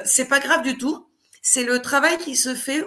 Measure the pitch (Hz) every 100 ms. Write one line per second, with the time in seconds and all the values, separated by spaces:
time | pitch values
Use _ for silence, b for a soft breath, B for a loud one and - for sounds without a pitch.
0 | - - 254 277 262 320 269 254 254 349
1 | - _ b b - 254 240 247 247 277
2 | 311 339 339 254 254 254 269 294